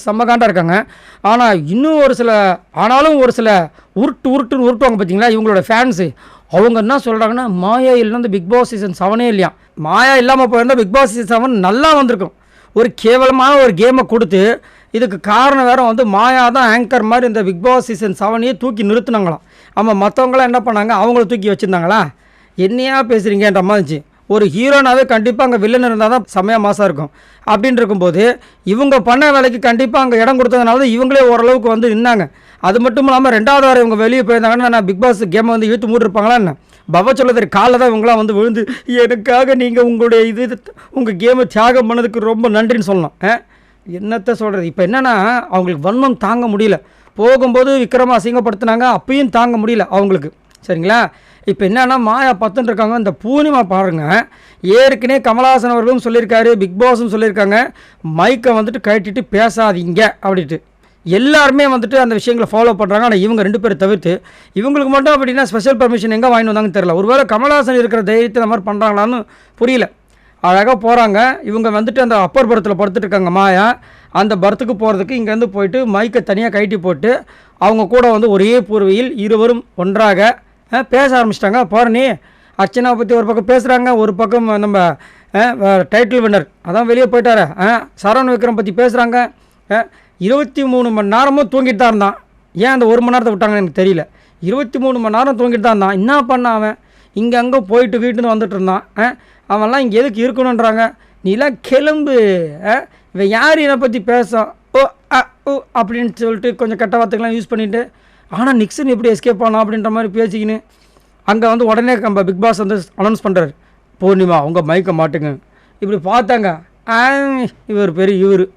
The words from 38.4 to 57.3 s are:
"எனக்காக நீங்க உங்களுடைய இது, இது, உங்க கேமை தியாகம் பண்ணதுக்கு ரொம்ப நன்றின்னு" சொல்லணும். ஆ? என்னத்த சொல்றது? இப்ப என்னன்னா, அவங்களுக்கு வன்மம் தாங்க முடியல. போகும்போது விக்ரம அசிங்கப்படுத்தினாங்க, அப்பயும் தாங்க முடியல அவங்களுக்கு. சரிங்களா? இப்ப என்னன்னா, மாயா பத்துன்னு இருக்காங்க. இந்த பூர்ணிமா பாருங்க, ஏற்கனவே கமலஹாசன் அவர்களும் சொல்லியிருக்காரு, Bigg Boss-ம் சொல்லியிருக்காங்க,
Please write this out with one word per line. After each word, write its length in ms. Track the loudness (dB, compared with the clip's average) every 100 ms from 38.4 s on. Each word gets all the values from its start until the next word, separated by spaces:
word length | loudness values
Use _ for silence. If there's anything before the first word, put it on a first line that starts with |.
| 0 -2 -4 -8 -4
"எனக்காக 680 | 0 2 0 0 2 2
நீங்க 300 | 0 0 2
உங்களுடைய 400 | 2 2 2 2
இது, 180 | 2 -2
இது, 200 | -6 -6 -16 -20 -10
உங்க 220 | -4 -4
கேமை 340 | 0 0 2 0
தியாகம் 440 | 2 2 2 0
பண்ணதுக்கு 280 | -2 -2 -2
ரொம்ப 300 | -2 0 0
நன்றின்னு" 340 | 0 0 0 0
சொல்லணும். 400 | -2 -2 -4 -2
ஆ? 140 | -2 -6 _ _ _ -16
என்னத்த 400 | -10 -6 -6 -4
சொல்றது? 340 | -4 -2 -4 -6
இப்ப 200 | -2 -2
என்னன்னா, 540 | 0 0 0 0 -2
அவங்களுக்கு 520 | -2 -2 -2 -4 -2
வன்மம் 240 | 0 0 -2
தாங்க 300 | -2 -2 -2
முடியல. 340 | 0 0 -2 -6 _ _
போகும்போது 640 | -2 2 4 4 2 2 2
விக்ரம 380 | 0 0 2 0
அசிங்கப்படுத்தினாங்க, 760 | 0 -2 -2 -2 -2 0 0
அப்பயும் 340 | -2 -2 -2 0
தாங்க 300 | 0 0 0
முடியல 280 | -2 -2 0
அவங்களுக்கு. 420 | 0 0 -2 -4 -16 _ _ -6
சரிங்களா? 420 | -4 0 0 0 _ _ _
இப்ப 220 | -6 -2 0
என்னன்னா, 320 | 0 0 0
மாயா 380 | 0 0 0 0
பத்துன்னு 220 | -2 -4
இருக்காங்க. 340 | -4 -2 -2 -2
இந்த 160 | -4 -6
பூர்ணிமா 380 | -4 0 2 0
பாருங்க, 680 | 0 0 -2 -2 -2 -2 -2 -12 -20 _
ஏற்கனவே 600 | 2 4 4 2 0 0
கமலஹாசன் 500 | 0 2 2 2 2
அவர்களும் 300 | 0 0 0
சொல்லியிருக்காரு, 500 | 0 -2 2 2 2 2
Bigg 120 | -2 0
Boss-ம் 340 | 0 2 -2
சொல்லியிருக்காங்க, 560 | -2 -2